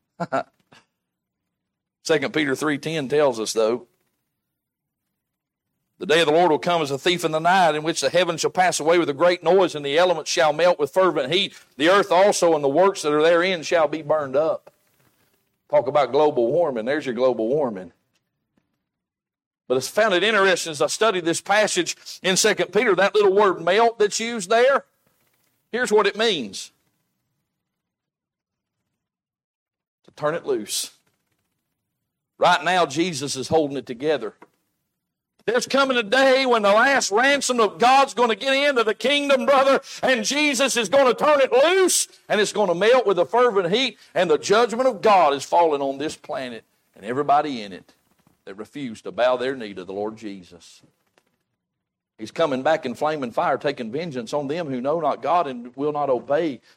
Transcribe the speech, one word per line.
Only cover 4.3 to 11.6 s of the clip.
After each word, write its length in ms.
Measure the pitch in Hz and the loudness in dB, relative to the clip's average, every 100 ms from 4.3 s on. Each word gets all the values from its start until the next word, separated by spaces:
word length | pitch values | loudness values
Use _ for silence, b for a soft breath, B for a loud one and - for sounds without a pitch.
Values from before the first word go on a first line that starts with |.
| _ _ _ _ _ _ _ _ _ _ _ _ _ _ _ _ - | _ _ _ _ _ _ _ _ _ _ _ _ _ _ _ _ -10
"The 80 | 95 | -2
day 140 | 156 | 0
of 40 | 151 | 2
the 80 | |
Lord 160 | 156 175 | 2 2
will 80 | 147 | 2
come 240 | 175 175 | 0 -2
as 80 | 147 | -2
a 80 | 139 | -4
thief 260 | 185 180 | -2 -2
in 80 | 165 | -2
the 80 | 156 | -2
night, 360 | 165 190 175 151 | 2 2 2 0
in 80 | |
which 180 | 151 160 | -4 -2
the 80 | 135 | 0
heavens 320 | 180 175 165 | 0 0 -2
shall 80 | 151 | -2
pass 300 | 160 185 156 | 0 0 0
away 180 | 151 175 | 2 2
with 120 | 151 | 2
a 40 | |
great 300 | 139 175 175 | 2 0 2
noise, 320 | 160 190 180 151 | 2 2 2 -2
and 100 | 143 | -2
the 100 | 147 | 0
elements 360 | 185 165 143 | 2 0 -4
shall 200 | - 156 | 0 0
melt 280 | 147 175 175 | 2 2 2
with 120 | 147 | -2
fervent 400 | 185 185 156 131 | 2 2 2 -2
heat. 220 | 180 185 B | -2 -4 B